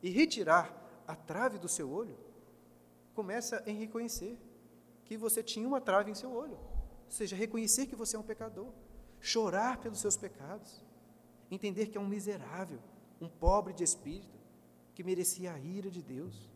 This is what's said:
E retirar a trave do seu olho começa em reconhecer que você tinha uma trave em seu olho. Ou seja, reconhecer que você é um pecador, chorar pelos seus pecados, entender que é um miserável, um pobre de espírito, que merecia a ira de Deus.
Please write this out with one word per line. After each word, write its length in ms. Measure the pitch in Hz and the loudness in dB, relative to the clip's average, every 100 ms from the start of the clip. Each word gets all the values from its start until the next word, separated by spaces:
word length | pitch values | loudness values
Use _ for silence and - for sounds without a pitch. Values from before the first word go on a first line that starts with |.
E 60 | 180 | 0
retirar 640 | 185 320 - 165 165 165 - - - - | 4 4 4 8 8 8 -6 -18 -20 -14
a 80 | |
trave 440 | 156 - 165 247 208 | -14 -6 0 0 0
do 100 | 170 | -4
seu 220 | - 143 | -2 -2
olho 260 | 156 220 123 - - - - - - - - - | -4 -6 -10 -16 -20 -20 -20 -20 -20 -20 -20 -12
começa 480 | - 196 220 226 220 220 | -6 -2 -2 -2 -4 -4
em 100 | 214 | -4
reconhecer 640 | 220 226 233 - 185 240 - - - - - - | -4 -4 -4 -4 -6 -8 -12 -20 -20 -20 -20 -20
que 140 | - 220 | -8 -2
você 240 | 220 214 | 2 2
tinha 260 | 220 - 233 | 2 -2 2
uma 120 | 269 | 2
trave 300 | 247 190 202 | 6 6 6
em 40 | |
seu 180 | 208 254 | -2 -4
olho. 240 | 254 294 - - - - - - | -4 -6 -10 -2 -2 -2 -10 -10
Ou 40 | |
seja, 260 | - 202 185 | -4 -4 -2
reconhecer 500 | 220 226 220 - 262 | 0 0 4 4 2
que 80 | |
você 220 | 226 226 220 | -2 -4 -4
é 20 | |
um 40 | |
pecador, 500 | 220 214 220 180 233 - - - - - | -4 -8 -6 -8 -12 -14 -18 -20 -20 -12
chorar 580 | - 233 214 180 233 240 | 0 2 4 4 2 0
pelos 220 | 233 208 | -4 -2
seus 160 | 208 202 | 0 0
pecados, 680 | 196 - 139 202 - - - - - - - - - | -2 -12 -12 -12 -14 -20 -20 -20 -20 -20 -20 -20 -10
entender 360 | 190 208 185 214 | -4 -2 0 0
que 120 | 214 | 0
é 20 | |
um 80 | 202 | -2
miserável, 680 | 208 190 196 131 165 185 139 - - - - | -2 -2 -4 -6 -6 -6 -8 -14 -20 -20 -12
um 80 | 165 | -12
pobre 440 | - 170 196 185 | 4 8 8 6
de 120 | 175 | 0
espírito, 540 | 175 - 143 175 196 - - - - - - | 0 0 -4 -10 -12 -20 -20 -20 -20 -20 -20
que 100 | - | -10
merecia 480 | 180 185 175 - 180 | -2 0 0 -2 -6
a 60 | 160 | -8
ira 320 | 139 190 196 | -8 -6 -6
de 120 | 180 | -8
Deus. 480 | 156 127 175 104 - | -10 -10 -10 -12 -16